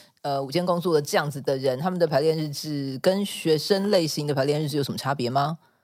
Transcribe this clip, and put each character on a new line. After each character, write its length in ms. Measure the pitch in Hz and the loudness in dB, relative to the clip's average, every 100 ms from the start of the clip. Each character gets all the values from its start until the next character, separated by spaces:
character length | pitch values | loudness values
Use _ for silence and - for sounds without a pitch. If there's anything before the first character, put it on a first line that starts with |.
| - _ | -16 _
呃， 200 | 147 139 | -4 -4
午 100 | 139 | -2
间 140 | 151 180 | -2 0
工 160 | 175 | 0
作 120 | 175 | 2
的 80 | 156 | 2
这 160 | 147 196 | 2 0
样 120 | 147 | 0
子 100 | 143 | -2
的 140 | 135 135 | -2 0
人， 220 | 131 127 | 0 0
他 100 | 175 | -2
们 80 | 180 | 0
的 80 | 165 | 2
排 140 | 147 | 4
练 180 | 156 160 | 2 2
日 120 | 156 | -2
志 500 | 143 156 147 139 131 | -6 -6 -6 -6 -2
跟 240 | 185 190 202 | 2 2 0
学 320 | - 165 156 | -2 2 2
生 320 | - 196 196 | 2 2 4
类 160 | 196 160 | 2 2
型 220 | - 147 | -2 -2
的 60 | |
排 100 | 139 | 0
练 180 | 139 147 | 0 0
日 60 | 156 | 0
志 80 | 143 | -2
有 80 | |
什 80 | 139 | -2
么 60 | 104 | -4
差 180 | 131 143 | -4 -2
别 140 | 120 | 0
吗？ 300 | 131 143 170 _ _ | 0 0 -4 _ _